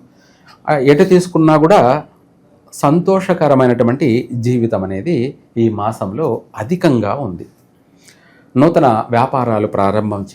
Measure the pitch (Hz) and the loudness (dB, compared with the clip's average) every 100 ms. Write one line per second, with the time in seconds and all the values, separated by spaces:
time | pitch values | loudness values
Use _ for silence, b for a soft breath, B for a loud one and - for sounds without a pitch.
0 | - b b b b b - 151 131 143 | -16 b b b b b -4 0 4 4
1 | 185 180 180 160 156 156 156 196 123 147 | 4 2 2 0 4 4 4 4 4 0
2 | - _ _ _ _ _ _ - 147 165 | -4 _ _ _ _ _ _ -2 2 2
3 | 175 190 190 175 151 135 127 120 117 120 | 2 0 0 0 2 2 2 2 0 0
4 | 151 113 - 120 117 123 113 107 95 95 | 0 -2 -4 -6 -2 -2 -2 -4 -6 -6
5 | 160 165 123 - _ - 113 104 104 110 | -4 -4 -4 -8 _ -2 -2 0 -6 -6
6 | 101 107 156 113 - - 107 180 170 123 | -8 -6 -4 -6 -8 -12 -6 -2 0 0
7 | 101 127 123 85 - _ _ _ _ b | -2 -6 -8 -12 -16 _ _ _ _ b
8 | b b b b b 123 156 170 135 110 | b b b b b 0 2 4 2 0
9 | 117 117 131 135 120 110 104 101 98 104 | 0 -2 0 -2 -2 -2 -2 -2 -2 -2
10 | 107 101 95 | -4 -6 -10